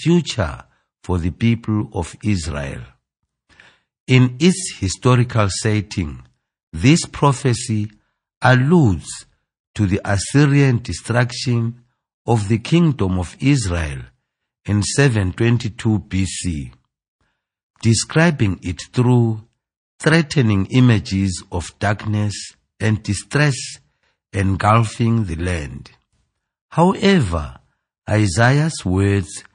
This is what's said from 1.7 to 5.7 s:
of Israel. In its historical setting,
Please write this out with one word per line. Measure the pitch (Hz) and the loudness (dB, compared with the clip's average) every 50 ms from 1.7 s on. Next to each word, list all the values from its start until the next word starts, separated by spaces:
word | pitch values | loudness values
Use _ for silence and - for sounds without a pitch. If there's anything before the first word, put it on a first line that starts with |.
| 107 104 - - - | -4 -4 -4 -4 -6
of | 95 82 - - _ - | -8 -8 -8 -12 _ -4
Israel. | 107 101 85 71 78 71 71 71 69 - 62 58 - _ _ _ _ _ _ _ _ _ _ _ _ _ _ _ _ _ _ _ _ _ _ _ | -2 -2 -2 -4 -6 -8 -8 -8 -10 -10 -14 -16 -20 _ _ _ _ _ _ _ _ _ _ _ _ _ _ _ _ _ _ _ _ _ _ _
In | - 127 127 127 123 127 127 | 4 6 6 6 4 2 2
its | 165 185 180 - - - - - | 2 2 2 0 -6 -12 -8 -6
historical | 104 92 - - - 123 127 123 123 123 - 113 104 95 | -6 -6 -6 0 2 2 4 4 2 0 0 0 0 0
setting, | - - - 110 | -2 -2 -2 0